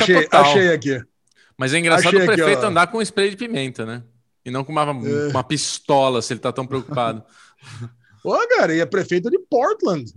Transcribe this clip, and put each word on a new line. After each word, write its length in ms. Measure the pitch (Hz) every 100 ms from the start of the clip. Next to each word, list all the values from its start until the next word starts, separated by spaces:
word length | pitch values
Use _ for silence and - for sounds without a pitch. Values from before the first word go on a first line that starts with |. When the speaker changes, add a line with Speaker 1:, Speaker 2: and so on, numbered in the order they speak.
Speaker 1:
achei, 200 | - 185
Speaker 2:
total. 200 | - 165
Speaker 1:
achei 300 | 143 139 180
aqui. 300 | 156 117 131 - _ _ _ _ -
Speaker 2:
Mas 160 | 131
é 40 | 156
engraçado 300 | 170 170 175
Speaker 1:
Achei 120 | 190
Speaker 2:
o 20 |
Speaker 1:
aqui, 120 | 180 185
Speaker 2:
prefeito 260 | 156 -
Speaker 1:
ó. 40 | 214
Speaker 2:
andar 180 | 170 175
com 160 | 226
spray 260 | 214 - 202
de 60 | 196
pimenta, 480 | 240 226 131 123
né? 180 | 113 120 120 _ _ _
E 60 | 127
não 140 | 127
com 80 | 135
uma, 100 | 156
Speaker 1:
É. 460 | 147 135 113 143 147
Speaker 2:
uma 160 | 131
pistola, 800 | 127 151 - - - 139 135 123
se 100 | 113
ele 80 | 117
tá 100 | 127
tão 140 | 127 127
preocupado. 560 | 135 117 139 117 110 - _ - _
Speaker 1:
<laughs> 360 | - - 117 _ _ _
Ô, 140 | - 285 466
cara, 260 | 494 185
e 60 | 160
é 60 | 170
prefeito 440 | 196 - 180 214
de 80 | 381 -
Portland 640 | 254 302 427 330 160 117